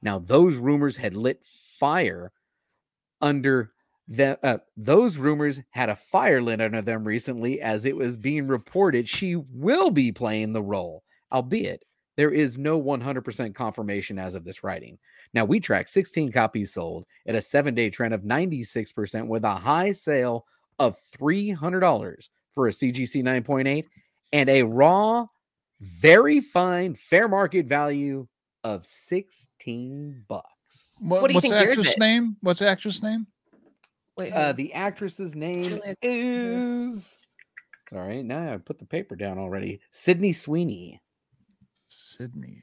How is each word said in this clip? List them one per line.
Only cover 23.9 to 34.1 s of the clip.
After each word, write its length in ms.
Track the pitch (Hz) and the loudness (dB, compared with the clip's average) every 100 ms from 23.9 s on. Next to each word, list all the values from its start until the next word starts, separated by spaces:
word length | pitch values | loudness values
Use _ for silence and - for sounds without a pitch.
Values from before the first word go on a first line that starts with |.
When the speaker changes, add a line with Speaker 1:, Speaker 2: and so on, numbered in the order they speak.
| _ _ _ _ | _ _ _ _
Speaker 1:
and 160 | 147 131 | 0 6
a 140 | 139 | 6
raw, 600 | 120 117 147 185 214 233 226 _ _ _ _ _ | 4 6 6 6 4 0 -2 _ _ _ _ _
very 600 | 98 85 151 185 277 302 | -20 4 10 10 10 4
fine 540 | - 175 180 175 185 | 2 0 2 0 -2
fair 340 | 131 - 180 226 | -6 2 4 4
market 380 | 196 190 185 139 | 2 2 0 0
value 600 | 143 147 143 143 135 123 _ _ _ | 0 0 -2 -4 -6 -10 _ _ _
of 200 | 113 101 | -6 -6
sixteen 1400 | 87 - - 180 196 - - _ - 117 127 139 147 135 104 | -8 -14 -6 -6 -6 -18 -20 _ -12 -10 -10 -12 -12 -16 -12
bucks. 720 | 101 - _ _ - - - | -12 -12 _ _ -20 -20 -12
Speaker 2:
What, 220 | 190 180 | 0 2
Speaker 3:
What 60 | 269 | 4
do 40 | |
you 40 | 269 | 4
Speaker 2:
what's 120 | 269 | 4
Speaker 3:
think 60 | 208 | 4
Speaker 2:
the 60 | |
Speaker 3:
yours 140 | 214 254 | 4 4
Speaker 2:
actress 140 | 175 | 2
Speaker 3:
is? 60 | 123 | 4
Speaker 2:
name? 380 | 220 226 240 208 | 4 4 2 -2
What's 180 | 185 175 | -2 2
the 100 | 202 | 2
actress 340 | 190 214 190 | 2 -2 -6
name? 240 | 214 220 214 _ _ _ _ _ _ _ _ | -4 -6 -6 _ _ _ _ _ _ _ _